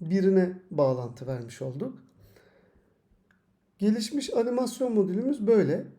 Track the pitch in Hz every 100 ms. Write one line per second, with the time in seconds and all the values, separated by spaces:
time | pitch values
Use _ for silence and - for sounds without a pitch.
0 | 160 190 190 190 180 185 - 151 139 127
1 | 120 - 127 127 120 - 135 131 254 -
2 | - _ - _ _ _ _ _ _ _
3 | _ _ _ _ _ _ _ - 202 220
4 | 214 285 - 247 233 247 247 - 254 220
5 | 185 185 262 277 202 220 143 156 -